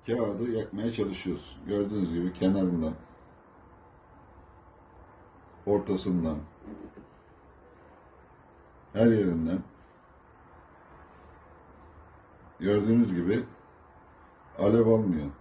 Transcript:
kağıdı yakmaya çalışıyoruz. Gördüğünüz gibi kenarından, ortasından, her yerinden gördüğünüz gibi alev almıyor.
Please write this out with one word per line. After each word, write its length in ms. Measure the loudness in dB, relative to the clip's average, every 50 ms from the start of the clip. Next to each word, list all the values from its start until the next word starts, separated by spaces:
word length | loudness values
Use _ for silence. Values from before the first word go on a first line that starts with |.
| _ -2
kağıdı 440 | -2 -2 0 -2 -2 -4 -4 -4
yakmaya 420 | -2 -4 -4 -6 -6 -4 -4 -4 -2
çalışıyoruz. 680 | -2 -2 -4 -4 -6 -6 -6 -6 -6 -8 -16 -20 -16 -6 -4
Gördüğünüz 460 | -2 0 0 -2 -2 -2 -2 -2 -2
gibi 200 | -2 -4 -4 -4
kenarından, 600 | 0 0 2 2 2 2 0 0 0 -2 -4 -6 -8 -16 -20 -20 -20 -20 -20 -20 -20 -20 -20 -20 -20 -20 -20 -20 -20 -20 -20 -20 -20 -20 -20 -20 -20 -20 -20 -20 -20 -20 -20 -20 -20 -20 -20 -20 -20 -20 -20 -20 -20 -20 -20 -20 -20 -20 -20 -20 -20 -20 -20 -20 -12 -2
ortasından, 720 | 0 0 0 0 -2 -4 -4 -2 -2 -2 -2 -2 -2 -4 -6 -10 -14 -18 -20 -18 -18 -18 -16 -18 -20 -20 -20 -20 -20 -20 -20 -20 -20 -20 -20 -20 -20 -20 -20 -20 -20 -20 -20 -20 -20 -20 -20 -20 -20 -20 -20 -20 -20 -20 -20 -20 -20 -20 -20 -20 -20 -20 -20 -20 -10 0
her 140 | 4 6 6
yerinden 520 | 6 6 4 2 0 0 -2 -2 -2 -4 -4 -8 -18 -20 -20 -20 -20 -20 -20 -20 -20 -20 -20 -20 -20 -20 -20 -20 -20 -20 -20 -20 -20 -20 -20 -20 -20 -20 -20 -20 -20 -20 -20 -20 -20 -20 -20 -20 -20 -20 -20 -20 -20 -20 -20 -20 -20 -20 -20 -20 -20 -20 -20 -20 -20 -20 -20 -20 -14 -4
gördüğünüz 560 | 0 2 2 2 4 4 4 4 4 2 2
gibi 280 | -2 0 0 0 -2 -2 -6 -14 -20 -20 -20 -20 -20 -20 -20 -20 -20 -20 -20 -20 -20 -20 -20 -20 -20 -20 -20 -6 -2
alev 280 | 2 4 4 6 6 6
almıyor. 400 | 4 4 4 0 -2 -2 -4 -8 -10 -12